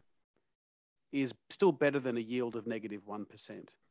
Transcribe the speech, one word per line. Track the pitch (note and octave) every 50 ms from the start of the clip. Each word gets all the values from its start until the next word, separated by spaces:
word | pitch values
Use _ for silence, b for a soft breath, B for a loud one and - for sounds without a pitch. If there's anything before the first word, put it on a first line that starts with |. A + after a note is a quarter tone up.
| - _ _ _ _ _ _ _ _ _ _ _ _ _ _ _ _ _ _ _ _ _
is | - C#3 C3+ B2 A2+ - _ -
still | - - G3+ F#3+
better | D3+ C3 D3+ C#3+ C#3 C#3
than | B2+ C3 A#2 A#2+
a |
yield | A2+ A2 A#2+ B2 B2 A#2+ A2+
of | A#2 G#2 A#2
negative | A2+ A2+ G#2 G#2+ G#2 G2+ F#2+
one | G2+ G2+ G#2 G2+
percent, | - - G#2 - - G#2+ F#2 - - - _ _ _